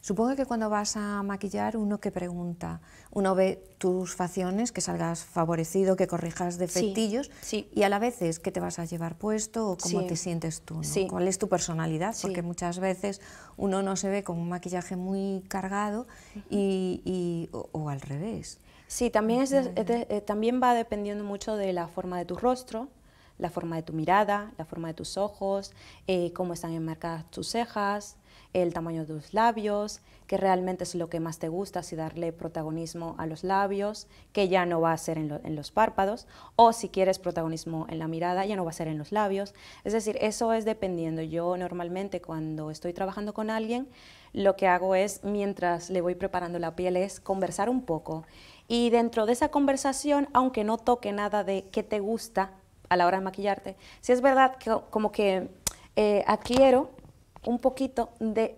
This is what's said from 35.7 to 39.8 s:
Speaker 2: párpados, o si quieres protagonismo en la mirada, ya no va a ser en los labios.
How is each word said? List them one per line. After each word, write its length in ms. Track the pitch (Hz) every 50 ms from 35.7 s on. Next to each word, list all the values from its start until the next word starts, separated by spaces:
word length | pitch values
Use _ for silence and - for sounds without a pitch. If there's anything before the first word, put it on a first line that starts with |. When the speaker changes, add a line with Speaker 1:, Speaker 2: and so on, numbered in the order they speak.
Speaker 2:
párpados, 560 | - 208 220 220 - - 196 196 214 - - - - - - - - -
o 160 | 233 226 226
si 160 | 226 - 185
quieres 280 | - 196 190 185 190 185
protagonismo 680 | - 180 160 170 165 160 165 160 - 170 165 160 156 -
en 80 | 170 160
la 120 | 160 160
mirada, 360 | 165 160 165 175 180 185 190
ya 120 | 202 214 196
no 80 | 180
va 60 | 165
a 20 | 160
ser 160 | - 170 160
en 80 | 156 151
los 160 | 151 - -
labios. 400 | 208 214 202 196 196 202 202 - - - - - -